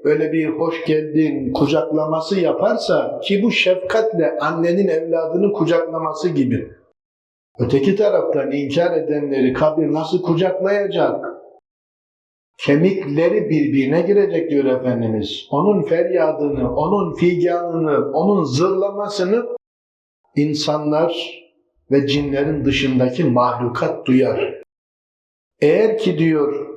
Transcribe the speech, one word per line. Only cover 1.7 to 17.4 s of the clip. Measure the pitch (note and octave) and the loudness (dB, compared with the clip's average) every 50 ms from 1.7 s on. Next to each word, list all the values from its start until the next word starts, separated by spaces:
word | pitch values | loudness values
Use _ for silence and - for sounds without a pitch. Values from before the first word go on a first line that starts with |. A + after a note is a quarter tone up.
| D3+ D#3 - - D3+ D#3 D#3 D#3 D#3+ D#3+ D#3+ - G3+ F#3+ | 2 0 0 0 -2 -2 0 0 -2 -4 -2 -2 -2 0
yaparsa, | E3+ D3+ C3 - - G#3+ A#3+ - - - - - - - - - - | 0 0 0 0 0 0 0 0 -2 0 0 0 0 -2 -6 -6 -4
ki | - G3 G3+ G3+ | -2 0 0 2
bu | A#3+ | 0
şefkatle | - - - F#3+ F#3 F3+ F#3 - - A3 A3 A3 F#3 F3 D#3+ - - - | 0 2 2 2 2 0 0 -2 0 0 0 0 0 0 0 0 0 -2
annenin | C#3+ D#3 E3+ E3 E3 E3+ E3+ F#3+ G3+ F#3 | -2 -2 -2 0 0 0 2 2 2 2
evladını | D#3+ D#3+ D#3+ E3 E3 E3 D#3+ D#3+ E3 F#3 G3+ G3+ G3+ | 0 -2 -2 -2 -2 -2 -2 -2 0 0 2 2 2
kucaklaması | - E3 D#3 E3+ E3+ E3 D#3+ D#3+ D#3+ D#3+ D#3+ D3+ - - F3+ | 0 0 2 2 0 0 -2 -4 -6 -4 -6 -6 -2 -4 -2
gibi. | D#3+ C#3+ C3 B2 A2+ G2+ - - - _ _ _ _ _ _ _ _ _ _ _ _ _ _ _ _ - | 0 0 0 0 0 -4 -6 -8 -16 _ _ _ _ _ _ _ _ _ _ _ _ _ _ _ _ -6
Öteki | B2 - - C3+ C3+ G3 F#3+ | -2 0 0 2 2 2 2
taraftan | G3+ G#3+ G3+ F#3+ - - - - D3 C3 - | 2 2 2 2 0 0 0 -2 -2 -2 -2
inkar | C#3 C#3+ C#3+ C3 - E3 E3+ F3+ E3 D#3 | -4 -4 -4 -2 0 0 0 2 0 -2
edenleri | D3+ D3+ D3+ D3 C#3+ C#3 C3+ C3 B2+ B2+ - | -2 -2 -4 -4 -2 -2 0 2 2 2 2
kabir | B2 D3+ D3+ D3+ D#3 D#3+ C#3+ C#3+ | 2 0 0 2 0 0 0 0
nasıl | D#3 D#3+ D#3 F3+ F3+ | -2 -2 -2 -2 -2
kucaklayacak? | F3+ - E3+ D#3 F#3 F3+ F#3 F#3+ F#3 G3 G3+ G#3 G3+ G3 F3 F3 D#3 - - - - - - - - - - - _ _ _ _ _ _ _ _ _ _ _ _ _ _ _ _ _ _ _ _ | 0 0 0 2 2 0 0 0 0 0 0 0 0 -2 0 0 0 0 0 -4 -6 -10 -12 -14 -18 -20 -20 -20 _ _ _ _ _ _ _ _ _ _ _ _ _ _ _ _ _ _ _ _
"Kemikleri | - - C#3+ D3 E3 F#3+ G3 F#3+ D3+ C#3+ C#3+ D3+ E3 F3 G3+ G#3+ F3+ - | 0 2 2 4 4 2 2 0 -4 -4 0 2 2 2 2 2 0 0
birbirine | D#3+ D3+ D3 B2+ - C#3 C3 C3 D3 E3+ | 0 0 2 2 2 0 2 2 2 0
girecek." | F3+ F3+ G3+ G3+ G3 F3 E3+ D#3+ E3 - | 2 2 4 4 4 2 0 -2 -2 0
diyor | D3 C#3 C3+ | 0 0 2
Efendimiz. | C#3 B2+ B2 B2+ B2+ A#2+ A#2 A#2 A2 A2 G#2+ G2 - - - - - | 2 0 0 0 -2 -2 0 -2 -2 -2 -2 -4 -4 -8 -12 -10 -4
Onun | - C#3 E3 G#3 G#3 F#3+ | -2 0 2 2 2 2
feryadını, | D3+ C#3 E3 E3+ E3+ F3 F#3 F3 D#3+ D#3 D3+ C#3+ D3+ C#3+ C3+ C3 B2 B2 B2 | 2 0 0 0 0 0 2 0 0 0 0 -2 -2 -2 -2 -2 -4 -2 -2
onun | B2+ D3 E3+ G3 G3+ F#3 E3+ D3+ | -2 0 0 0 0 0 -2 -2
figanını, | - E3+ F3 F3+ F3 | 0 2 2 2 2